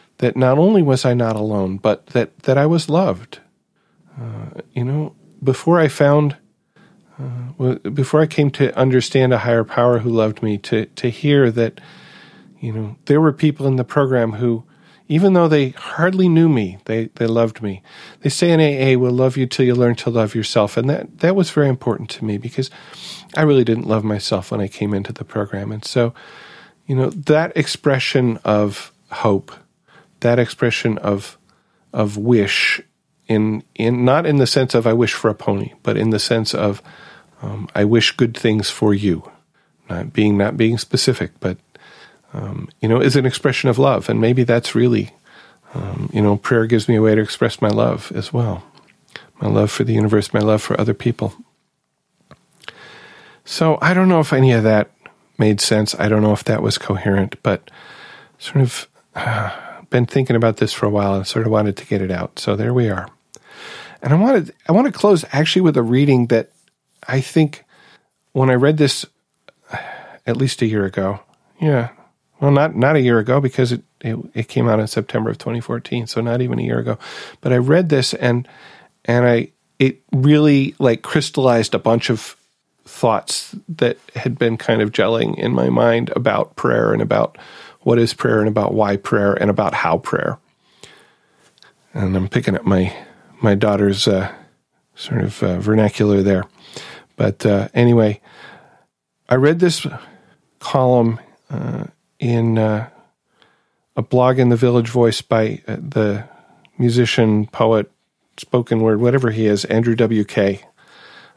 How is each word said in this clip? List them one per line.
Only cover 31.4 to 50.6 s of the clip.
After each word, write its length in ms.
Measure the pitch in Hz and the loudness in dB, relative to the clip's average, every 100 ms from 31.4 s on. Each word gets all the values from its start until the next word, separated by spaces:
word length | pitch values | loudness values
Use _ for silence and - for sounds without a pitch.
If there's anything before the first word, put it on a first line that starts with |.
| _ _ _ _ _ | _ _ _ _ _
of 240 | 123 104 104 | -4 -4 -2
wish 640 | 110 117 98 - - - - _ _ _ - | 2 2 2 0 -2 -4 -8 _ _ _ -2
in, 380 | 110 107 107 - | 0 0 -4 -8
in, 300 | - 113 123 | -4 -2 2
not 220 | 123 147 156 | 2 2 2
in 100 | 143 | 2
the 100 | 123 | 2
sense 300 | 139 131 120 | 2 0 0
of 100 | 113 | 2
"I 60 | |
wish 220 | 113 113 | 2 0
for 140 | - 113 | 0 -2
a 60 | |
pony," 380 | 104 - 101 - - | -2 -4 -4 -6 -8
but 140 | - 101 | -4 -2
in 140 | 110 | 0
the 100 | 107 | -2
sense 340 | - 117 107 | 0 -2 -2
of, 280 | - 101 98 - - - - _ _ | -2 -2 -4 -12 -20 -20 -20 _ _
um, 260 | 104 104 98 | -12 -10 -6
"I 100 | 104 | -2
wish 280 | 104 117 107 | 2 2 2
good 240 | - 120 113 | 0 -2 0
things 340 | 117 107 98 | -2 0 -2
for 240 | - 107 | -2 0
you." 340 | 101 104 80 - - _ _ _ _ - | 0 0 -4 -6 -20 _ _ _ _ -12
Not 240 | 90 - | -10 -6
being, 260 | - 104 101 | 0 2 2
not 180 | 101 - | 0 0
being 220 | 113 117 | 0 -2
specific, 540 | - - - - 82 - | -2 -2 0 -2 -6 -8
but, 160 | 92 90 _ - - - - _ _ | -8 -8 _ -20 -20 -20 -20 _ _
um, 360 | - 104 101 - _ | -12 -10 -12 -14 _
you 80 | 110 | 0
know, 120 | 120 | 2
is 160 | 139 131 | 2 2
an 100 | 127 | 0
expression 420 | - 143 - - | 0 -2 0 0
of 100 | 123 | 2
love. 300 | 139 120 - | 2 0 -2
And 120 | 110 | 0
maybe 240 | 113 123 | 2 2
that's 300 | 120 120 - | 2 0 0
really, 360 | 113 123 113 107 - _ - - _ _ | 0 2 0 -4 -12 _ -20 -20 _ _
um, 360 | - 98 95 95 | -10 -8 -8 -6
you 100 | 104 | 0
know, 140 | 104 101 | 0 0
prayer 300 | - 120 113 | 0 0 2
gives 220 | 117 104 | 0 2
me 60 | |
a 80 | 113 | 2
way 120 | 110 | 4
to 60 | 107 | 2
express 400 | 107 - 117 - | 0 -2 -4 -2
my 100 | 107 | -2
love 420 | 113 117 117 - | 0 0 -2 -8
as 180 | - - | -10 -6
well. 300 | 123 113 85 - _ _ _ _ - - - | -4 -4 -6 -12 _ _ _ _ -20 -20 -8
My 80 | 104 | -2
love 220 | 107 107 | 0 0
for 120 | - | 0
the 120 | 113 | -2
universe, 380 | 110 104 107 98 | 0 2 0 0
my 80 | 113 | 0
love 220 | 107 107 | 0 0